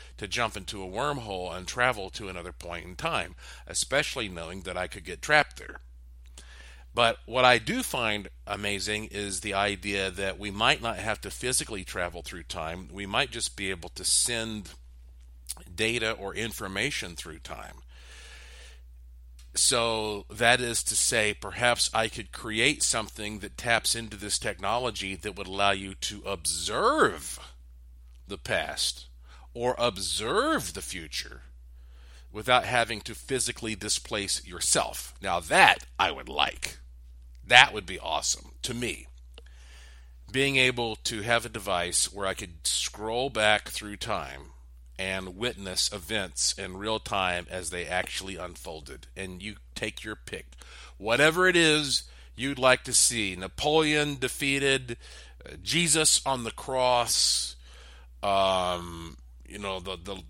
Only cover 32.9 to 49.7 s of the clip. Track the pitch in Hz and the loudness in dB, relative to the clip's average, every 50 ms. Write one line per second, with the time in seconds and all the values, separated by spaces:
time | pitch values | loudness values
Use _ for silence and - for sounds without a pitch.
32.9 | 117 104 - - 110 - - - 139 127 113 - - - - 110 110 92 104 107 | 0 -6 -6 -8 -10 -10 -4 -2 0 0 0 0 -2 -4 -4 -6 -4 -4 -2 -2
33.9 | - - - - 117 104 101 92 - - - - 87 82 - - - 139 - 57 | -2 -2 -2 -2 -2 -2 0 0 -2 -4 -4 -8 -8 -4 2 2 4 4 2 0
34.9 | - - - - - - - 95 87 87 82 82 135 180 185 117 90 - - - | -4 -10 -12 -12 -14 -8 -4 0 0 0 0 2 6 6 8 6 6 2 -2 -12
35.9 | - - 98 90 76 67 65 64 69 73 71 - - - - - - - - - | -2 0 0 0 0 -4 -8 -6 0 0 0 0 0 -4 -8 -8 -8 -8 -16 -18
36.9 | - - - - - - - - - - - - 120 123 135 - - 107 92 82 | -18 -20 -20 -20 -20 -20 -20 -20 -20 -18 2 8 10 10 10 10 6 -4 -6 -6
37.9 | 95 - - 82 78 73 - - - - - - - - - - 113 120 123 107 | -8 -6 -4 -2 -2 0 0 0 -2 -2 -6 -16 -16 -10 -8 -6 -4 -4 -4 -4
38.9 | 78 - - - - - - - - - - - - - - - - - - - | -4 -6 -10 -16 -18 -20 -20 -20 -20 -20 -20 -20 -20 -20 -20 -20 -20 -20 -20 -20
39.9 | - - - - - - - - 101 131 135 139 139 135 127 127 123 120 120 113 | -20 -20 -20 -20 -20 -20 -18 -4 0 2 2 4 6 6 6 6 4 2 -2 -2
40.9 | 110 - - - 120 107 101 117 117 120 113 120 110 113 95 101 95 87 87 90 | -4 -4 -4 -4 -4 -4 2 2 2 2 2 0 -8 -6 -2 0 0 0 0 0
41.9 | 107 - - - 90 98 98 95 92 - 104 90 85 80 - - - - - - | 0 0 0 0 -2 -2 -2 -2 -2 -4 -6 -12 -12 -6 -2 -2 0 0 -2 -4
42.9 | - 104 104 110 113 120 131 139 113 110 107 107 107 101 - - - - 110 104 | -6 -6 -6 -2 0 0 0 0 2 4 6 6 6 6 2 -4 -8 -8 -8 -8
43.9 | 104 98 - 113 107 90 76 65 67 67 65 53 - - - - - - - - | -8 -8 -4 -4 -4 -4 -4 -6 -10 -12 -16 -16 -18 -20 -20 -20 -20 -20 -20 -18
44.9 | - - 95 95 95 95 95 92 90 92 113 123 87 92 98 95 90 - - - | -10 -6 -4 -2 -2 -4 -4 -8 -8 -4 -4 -4 -4 -4 -8 -4 -2 0 0 0
45.9 | - 101 87 - 110 107 95 90 - - - - - - 98 92 92 95 101 110 | -2 -6 -6 -2 -2 -2 -2 -2 -4 -2 0 0 0 -2 -6 -8 -8 -6 -2 -2
46.9 | 110 110 - - 107 98 92 90 87 87 87 - - 92 90 85 90 87 85 - | -2 -2 -2 -2 -2 0 2 2 0 -2 -4 -6 -8 -6 -6 -6 -6 -6 -4 -2
47.9 | 90 90 90 - - - 95 95 98 82 90 87 87 - - 92 80 78 71 67 | -2 -2 -2 -2 -6 -8 -6 -6 -8 -8 -8 -10 -10 -12 -12 -12 -12 -12 -12 -14
48.9 | 67 73 - - - - 95 92 92 87 92 107 101 - - - | -16 -16 -16 -16 -12 -10 -10 -10 -10 -10 -10 -12 -12 -12 -18 -16